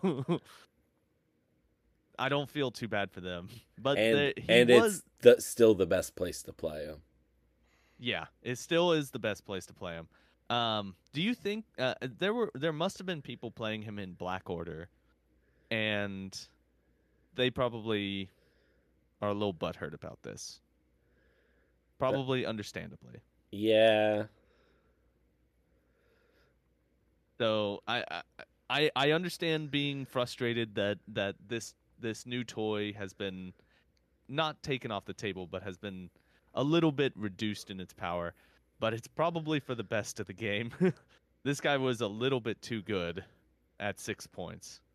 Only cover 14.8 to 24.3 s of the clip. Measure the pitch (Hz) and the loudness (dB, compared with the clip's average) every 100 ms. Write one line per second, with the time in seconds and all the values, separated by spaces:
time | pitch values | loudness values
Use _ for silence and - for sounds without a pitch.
14.8 | 87 _ _ _ _ _ _ _ - 113 | -14 _ _ _ _ _ _ _ -6 -2
15.8 | 107 104 101 95 95 - - _ _ _ | 0 0 -2 -6 -10 -12 -18 _ _ _
16.8 | _ _ _ _ _ - 127 131 123 113 | _ _ _ _ _ 0 0 2 0 -2
17.8 | 107 107 101 98 92 _ _ _ _ _ | -2 -2 0 -4 -6 _ _ _ _ _
18.8 | _ _ _ _ 104 101 104 82 85 - | _ _ _ _ -2 0 0 0 -4 -6
19.8 | 76 76 - - - 52 - - _ _ | -10 -10 -14 -14 -14 -14 -14 -18 _ _
20.8 | _ _ _ _ _ _ _ _ _ _ | _ _ _ _ _ _ _ _ _ _
21.8 | _ - 131 135 131 131 110 110 104 - | _ -6 -2 0 0 -2 -2 -6 -8 -10
22.8 | 85 - - - - _ _ 101 110 110 | -12 -14 -20 -20 -20 _ _ -2 4 8
23.8 | 110 107 107 107 107 | 8 8 4 2 -2